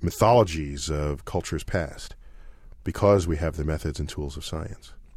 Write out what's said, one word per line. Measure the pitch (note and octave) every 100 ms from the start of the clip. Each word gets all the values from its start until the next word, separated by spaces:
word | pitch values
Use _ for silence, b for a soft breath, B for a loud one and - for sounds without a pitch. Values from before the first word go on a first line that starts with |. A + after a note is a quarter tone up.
mythologies | F2 - A2 A#2+ G2+ D#2+ C#2+ C#2+ D#2
of | D2+ D2 C#2+ -
cultures | F2+ - D#2
past | - F#2+ E2 - - - b b b b b b
because | - - G2+ G2+ F2
we | D2+
have | E2 D#2
the | D2+
methods | D2+ D#2+ D2
and | D2
tools | - D2 C#2+
of |
science | - D#2+ D#2+ - - - -